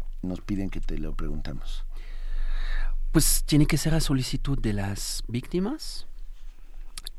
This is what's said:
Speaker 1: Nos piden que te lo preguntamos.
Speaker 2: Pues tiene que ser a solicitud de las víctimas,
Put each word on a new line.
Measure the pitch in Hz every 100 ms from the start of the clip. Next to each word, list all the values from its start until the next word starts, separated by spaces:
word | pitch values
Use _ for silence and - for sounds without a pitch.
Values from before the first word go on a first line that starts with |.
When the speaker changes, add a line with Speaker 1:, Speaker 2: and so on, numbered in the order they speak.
| - -
Speaker 1:
Nos | 90 87
piden | - 98 95
que | -
te | - 78
lo | 78
preguntamos. | 76 78 76 76 73 - - - - - - - - - - - - - - -
Speaker 2:
Pues | 160 - - -
tiene | 147 151
que | 151
ser | 156
a | 160
solicitud | - 131 123 139 - 135
de | 110
las | 104 98 101 - - -
víctimas, | 117 - 175 202 311 - - - - - - - - - - - - -